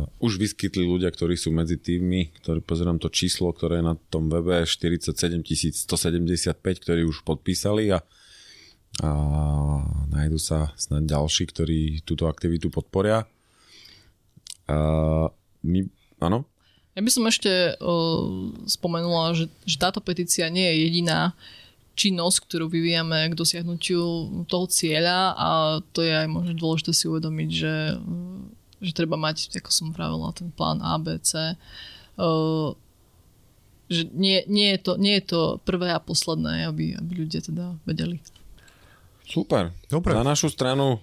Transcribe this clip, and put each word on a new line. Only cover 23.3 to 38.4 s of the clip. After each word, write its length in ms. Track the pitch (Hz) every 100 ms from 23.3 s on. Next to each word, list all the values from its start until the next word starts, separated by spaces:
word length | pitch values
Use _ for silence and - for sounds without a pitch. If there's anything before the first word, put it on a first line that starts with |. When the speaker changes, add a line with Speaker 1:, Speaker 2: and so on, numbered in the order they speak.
| 165
Speaker 2:
dosiahnutiu 640 | 170 170 170 170 - 175 170 170 151 175 170
toho 200 | 180 180
cieľa 680 | - 165 151 170 180 190
a 160 | - 160 160 156 156 -
to 160 | - 165
je 80 |
aj 160 | 156 156
možno 240 | 165 175
dôležité 360 | 165 165 160 -
si 160 | 170 165
uvedomiť, 440 | 160 160 156 156
že, 260 | 160 160 156 156 - - 170 180 190 - - _ -
že 140 | 185
treba 200 | 160 165
mať, 360 | 160 156 156 -
ako 160 | 175 -
som 200 | - 160
vravela, 440 | 165 160 - 160
ten 160 | - 175
plán 320 | - 160 -
A, 160 | 160 160
B, 200 | 160 165
C. 400 | - 160 160 175 - - - - -
O, 640 | - 170 160 160 160 147 - - _ _ _ _ _ - _ _ _ -
že 160 | 170 165
nie, 360 | 143 190 190 -
nie 280 | 208 202
je 60 | 190
to, 120 | 190 180
nie 200 | 202 202
je 160 | -
to 80 | 170 156 -
prvé 280 | - 180 180
a 80 | 160
posledné, 680 | - 170 - 160 156 160 160
aby, 280 | 156 160
aby 180 | - 165 180
ľudia 260 | 156 160
teda 320 | - 160 175 170 -
vedeli. 360 | 156 160 175 - -